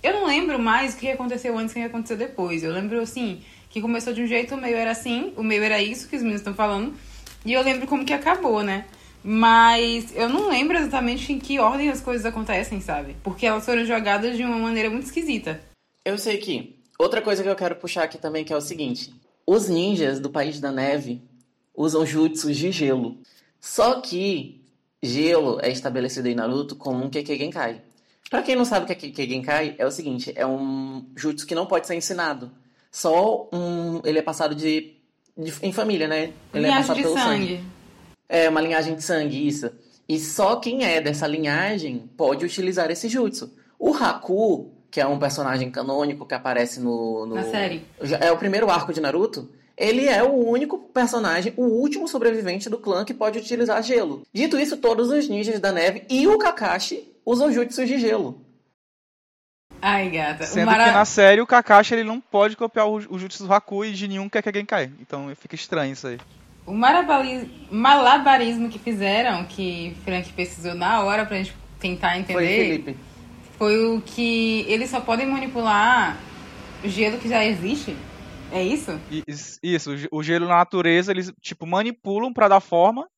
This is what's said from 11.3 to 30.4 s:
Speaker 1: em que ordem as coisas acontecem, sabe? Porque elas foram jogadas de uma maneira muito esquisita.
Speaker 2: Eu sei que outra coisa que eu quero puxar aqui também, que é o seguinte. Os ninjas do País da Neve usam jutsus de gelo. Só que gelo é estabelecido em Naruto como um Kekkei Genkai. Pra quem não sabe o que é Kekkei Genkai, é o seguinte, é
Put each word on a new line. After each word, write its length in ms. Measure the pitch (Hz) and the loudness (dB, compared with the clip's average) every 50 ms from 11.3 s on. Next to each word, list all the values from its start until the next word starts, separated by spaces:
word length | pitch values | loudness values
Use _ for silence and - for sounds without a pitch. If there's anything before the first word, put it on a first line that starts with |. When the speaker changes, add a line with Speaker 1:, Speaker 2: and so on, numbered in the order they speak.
Speaker 1:
em 60 | 285 | -6
que 220 | 262 - - 277 277 | -6 -4 -4 0 2
ordem 320 | 233 214 262 277 294 294 | 4 2 2 2 -2 -2
as 100 | 262 - | -2 -4
coisas 240 | - 254 247 240 208 | -4 -6 -4 -4 -4
acontecem, 560 | 226 226 226 214 208 208 180 208 - 220 190 | -4 -4 -4 -4 -2 -2 -4 -2 -4 -8 -8
sabe? 340 | - - 156 147 143 139 - - | -6 -6 -6 -6 -6 -10 -14 -10
Porque 240 | - 196 180 - 240 | -8 -10 -6 -2 0
elas 180 | 226 214 220 220 | 0 0 0 -2
foram 220 | - 240 233 233 | 0 0 0 0
jogadas 500 | 226 233 226 214 202 202 202 214 240 247 | 0 -2 -2 0 0 0 0 0 -2 -2
de 80 | 226 247 | -2 -2
uma 140 | 247 233 | -2 -2
maneira 320 | 226 226 226 226 220 220 220 | -2 -2 -2 -2 -2 -2 -2
muito 160 | 220 254 277 | -4 -6 -8
esquisita. 560 | - - 330 330 302 254 208 - 160 160 156 - - _ _ _ _ _ _ _ | -6 -6 -6 -4 -4 -4 -4 -4 -8 -10 -10 -12 -20 _ _ _ _ _ _ _
Speaker 2:
Eu 140 | 190 202 | -6 -6
sei 200 | 208 202 226 208 | -4 -2 -4 -4
que 380 | 202 - - 151 113 - - - _ _ _ _ | -4 -4 -6 -6 -6 -6 -10 -18 _ _ _ _
outra 240 | _ 165 190 233 226 | _ 0 2 2 0
coisa 220 | 214 214 202 180 185 | 0 0 -2 0 0
que 60 | 196 | -2
eu 60 | 196 | -2
quero 200 | 190 190 175 170 | 0 -2 -4 -4
puxar 280 | - - 175 - 180 160 | -4 -8 -6 -2 -2 -2
aqui 140 | 160 - | -2 -4
também, 280 | 160 - 156 156 156 156 | -8 -8 -6 -6 -6 -4
que 80 | 151 160 | -2 -4
é 20 | |
o 60 | 147 | -4
seguinte. 520 | 147 147 180 160 147 127 123 123 - - - - _ _ _ _ _ | -4 -6 -8 -6 -4 -6 -6 -6 -10 -16 -18 -20 _ _ _ _ _
Os 220 | - 190 226 196 | 2 2 2 4
ninjas 500 | 190 175 165 175 202 208 175 156 135 139 | 2 0 0 2 0 0 2 0 0 0
do 120 | 135 135 143 | -2 -6 -4
País 320 | 143 156 139 151 151 147 | -2 -2 -2 -2 -4 -6
da 100 | 143 139 | -6 -4
Neve 500 | 135 131 131 139 139 143 131 123 120 123 - _ _ _ _ _ _ _ _ _ _ | -2 -2 0 0 0 -2 -4 -6 -10 -10 -12 _ _ _ _ _ _ _ _ _ _
usam 300 | - 147 156 156 156 160 | -2 -2 0 2 2 0
jutsus 500 | 147 147 156 160 160 160 - - 151 143 | 2 2 2 2 2 0 -2 -4 -2 -2
de 160 | 139 156 185 | 0 -2 -2
gelo. 460 | 185 160 151 135 131 127 120 113 - - - _ _ _ _ _ _ _ | -2 0 0 0 2 0 0 -4 -6 -12 -20 _ _ _ _ _ _ _
Só 400 | - - - - 208 240 254 254 | -16 -6 0 2 2 2 2 0
que 640 | - - 175 180 196 202 190 151 131 - - - _ _ _ _ _ _ _ _ - | -4 -6 -6 -2 -2 -2 -2 -4 -6 -10 -16 -20 _ _ _ _ _ _ _ _ -6
gelo 560 | 123 120 139 156 165 170 160 151 131 117 - | -4 -2 0 2 4 4 4 4 2 -2 0
é 80 | - 127 | -2 -2
estabelecido 600 | 127 127 - 139 123 131 123 131 - 135 123 123 | -2 -2 -6 -4 -4 -2 -4 -4 -4 -4 -2 -2
em 60 | 120 | -2
Naruto 380 | 120 113 117 127 139 143 143 151 | 0 -2 -2 -2 -4 -4 -6 -10
como 280 | - - 139 127 127 131 | -10 -6 -4 -4 -4 -4
um 60 | 139 | -4
Kekkei 280 | 135 147 147 151 147 | -6 -6 -4 -4 -4
Genkai. 440 | 127 143 160 - 175 135 117 113 107 - _ _ _ _ _ _ _ _ - | -4 -4 -6 -4 -4 -6 -6 -6 -10 -18 _ _ _ _ _ _ _ _ -4
Pra 120 | - - | -2 -2
quem 140 | - - 262 | 0 0 0
não 80 | 247 247 | 0 2
sabe 200 | 240 220 190 170 | 2 0 -2 0
o 40 | |
que 60 | 185 180 | -2 -8
é 20 | |
Kekkei 320 | - - 143 139 - 139 | -8 -8 -14 -6 -6 -6
Genkai, 480 | 123 131 131 127 147 147 151 160 147 143 | -4 -4 -6 -2 0 0 0 0 -2 -4
é 80 | - 117 | -2 -4
o 60 | 135 | -2
seguinte, 400 | 139 - 160 143 127 123 123 143 - | -2 -4 -8 -6 -6 -6 -8 -10 -4
é 100 | - | -4